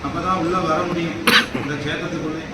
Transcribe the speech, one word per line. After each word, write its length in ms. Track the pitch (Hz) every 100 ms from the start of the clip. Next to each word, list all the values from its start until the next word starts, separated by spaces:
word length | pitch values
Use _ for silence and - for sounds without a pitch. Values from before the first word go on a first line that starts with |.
அப்பதான் 360 | 143 156 180 185
உள்ள 140 | 165 185
வர 200 | 156 156 175
முடியும் 300 | 170 170 - - - - 135
இந்த 140 | 139 147
க்ஷேத்திரத்துக்குள்ளே. 600 | 147 156 175 165 156 160 -